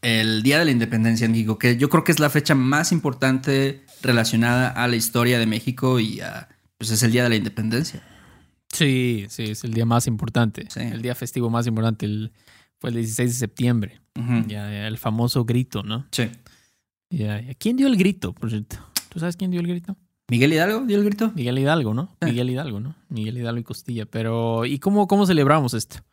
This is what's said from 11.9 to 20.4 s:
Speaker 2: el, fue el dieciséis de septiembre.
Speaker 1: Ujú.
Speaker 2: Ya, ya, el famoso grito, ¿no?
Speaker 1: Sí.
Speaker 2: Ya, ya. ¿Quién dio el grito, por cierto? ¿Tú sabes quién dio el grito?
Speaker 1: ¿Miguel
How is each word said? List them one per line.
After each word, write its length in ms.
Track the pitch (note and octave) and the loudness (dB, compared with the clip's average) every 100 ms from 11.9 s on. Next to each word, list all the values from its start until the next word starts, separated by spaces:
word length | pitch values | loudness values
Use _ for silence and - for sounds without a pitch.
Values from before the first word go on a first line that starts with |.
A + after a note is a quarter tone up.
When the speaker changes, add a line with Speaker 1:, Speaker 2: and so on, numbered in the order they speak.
| A2 | 0
Speaker 2:
el, 280 | G#2 G#2 A2 _ _ _ _ _ | -4 -4 -8 _ _ _ _ _
fue 120 | B2+ | -6
el 60 | A#2 | -4
dieciséis 340 | A2+ A2 B2 | -4 -2 -2
de 60 | A#2+ | 0
septiembre. 640 | A2 - B2 A#2+ G2+ - _ - | -4 -2 0 0 -2 -10 _ -8
Speaker 1:
Ujú. 240 | A#2+ A#2+ G#2+ | -2 -2 -2
Speaker 2:
Ya, 220 | G#2 G#2 | -6 -8
ya, 160 | G#2 G#2+ | -8 -8
el 100 | A2 | -4
famoso 460 | A#2+ A2 A#2+ C3 | -2 0 0 0
grito, 380 | A2+ A#2+ B2+ G#2+ | 0 0 0 -6
¿no? 240 | G2+ A2 C#3 | -6 -8 -6
Speaker 1:
Sí. 200 | - A2+ - - _ _ _ _ _ _ | -4 -4 -4 -20 _ _ _ _ _ _
Speaker 2:
Ya, 300 | E3+ G#2+ G#2 | -6 -4 -4
ya. 140 | B2 | -8
¿Quién 220 | C3+ G#3+ B3+ | -6 -2 2
dio 100 | C4+ | 2
el 100 | A3+ | 4
grito, 380 | F#3+ - - | 2 0 -8
por 160 | - A3 | -6 -6
cierto? 260 | G#3+ - - - - - | -6 -8 -14 -12 -12 -10
¿Tú 100 | F3 | -8
sabes 160 | E3+ E3+ | -6 -4
quién 140 | F#3 | -4
dio 100 | F3+ | -4
el 60 | E3+ | -4
grito? 300 | F3 E3+ G3 _ _ - | -6 -8 -14 _ _ -2
Speaker 1:
¿Miguel 240 | A#2+ | 4